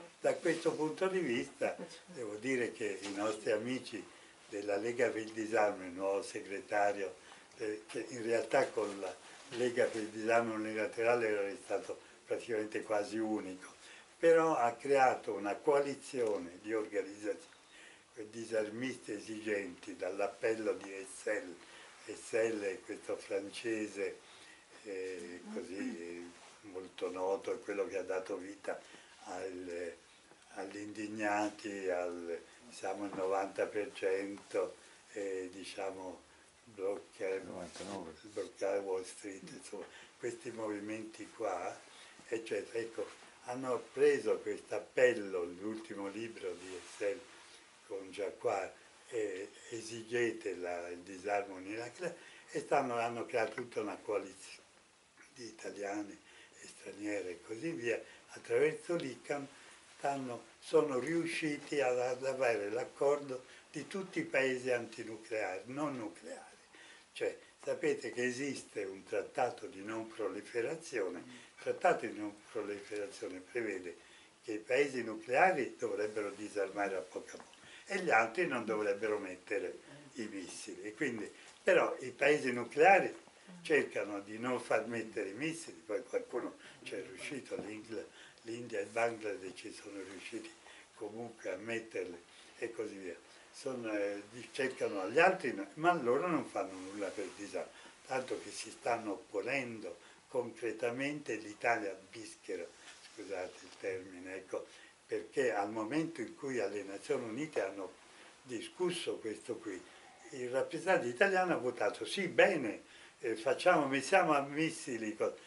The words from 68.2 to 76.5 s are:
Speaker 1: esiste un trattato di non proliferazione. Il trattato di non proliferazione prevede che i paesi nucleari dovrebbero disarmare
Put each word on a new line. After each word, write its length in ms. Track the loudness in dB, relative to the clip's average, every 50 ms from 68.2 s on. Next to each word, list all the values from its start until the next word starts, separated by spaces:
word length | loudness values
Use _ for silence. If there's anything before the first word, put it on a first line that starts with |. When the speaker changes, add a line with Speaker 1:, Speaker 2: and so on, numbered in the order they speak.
| 2
Speaker 1:
esiste 600 | 2 2 0 -2 -2 -2 -4 -8 -8 -6 -4 -4
un 200 | -4 -6 -8 -6
trattato 640 | -2 0 0 0 0 0 2 2 2 2 -2 -8 -10
di 160 | -10 -10 -8
non 240 | -6 -4 -4 -6 -6
proliferazione. 1120 | -4 -2 -2 -2 -2 -4 -8 -4 -2 0 0 0 -2 -4 -6 -4 -2 0 0 0 -2 -6
Il 420 | -10 -12 -14 -16 -18 -20 -20 -8
trattato 460 | -4 -4 -2 4 4 4 4 4 0 -4
di 100 | -4 -4
non 160 | -6 -6 -6 -10 -16 -8
proliferazione 880 | -6 -4 -4 -4 -4 -6 -6 -6 -4 -4 -4 -6 -6 -8 -8 -8 -8 -8
prevede 580 | -12 -6 -4 -2 -2 -2 -2 -4 -6 -8 -12 -12 -16 -20 -20 -20 -20 -20 -20 -14 -8
che 100 | -6 -6
i 60 | -6
paesi 440 | 0 2 4 4 4 4 2 -2 -2
nucleari 720 | -2 -4 -6 -2 2 4 6 6 6 6 4 0 -2 -2 -4
dovrebbero 540 | -2 -2 0 0 0 0 0 -2 -2 -2
disarmare 640 | -4 -6 -8 -4